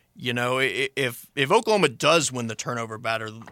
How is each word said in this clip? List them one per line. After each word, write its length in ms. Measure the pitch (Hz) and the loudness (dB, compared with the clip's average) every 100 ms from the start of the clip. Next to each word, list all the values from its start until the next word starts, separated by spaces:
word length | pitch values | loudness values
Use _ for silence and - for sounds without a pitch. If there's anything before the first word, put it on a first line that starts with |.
| _ - | _ -8
you 180 | 123 | -4
know, 260 | 120 123 127 | 0 0 2
i-, 60 | 131 | 2
i-, 240 | 98 135 - | 0 -2 -2
if, 320 | 131 113 - 139 | -4 -4 -10 -2
if 160 | 139 | 2
Oklahoma 380 | 214 233 214 151 | 4 4 2 2
does 420 | 117 147 165 127 | 2 4 4 2
win 160 | 127 117 | -2 -6
the 80 | 107 | -6
turnover 420 | - 120 113 110 | -6 -4 -6 -6
battle, 440 | 113 113 110 110 - | -4 -4 -6 -12 -12